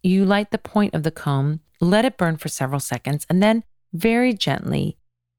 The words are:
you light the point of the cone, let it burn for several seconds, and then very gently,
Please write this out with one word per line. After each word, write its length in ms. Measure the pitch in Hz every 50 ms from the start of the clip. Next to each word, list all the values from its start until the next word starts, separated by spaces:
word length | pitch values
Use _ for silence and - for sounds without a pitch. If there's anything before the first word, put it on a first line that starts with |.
| -
you 220 | 185 185 190 196
light 260 | 190 202 202 208 -
the 80 | - -
point 360 | - - - 214 208 - -
of 100 | 160 147
the 80 | 160 -
cone, 480 | - - 147 139 139 139 147 151 156 _ _ _ -
let 240 | 175 175 190 214 233
it 120 | 262 -
burn 200 | - 180 165 160
for 120 | 151 - 156
several 300 | - - 139 131 139 139
seconds, 480 | - - 127 120 - 135 143 151 - -
and 140 | 175 185 202
then 220 | 214 226 233 - _ _ _ _ _ -
very 400 | 165 - 226 226 240 247 254 226
gently, 640 | 190 - - 135 - - - 143 143 143 - - _ _ _ _ _ _ _ _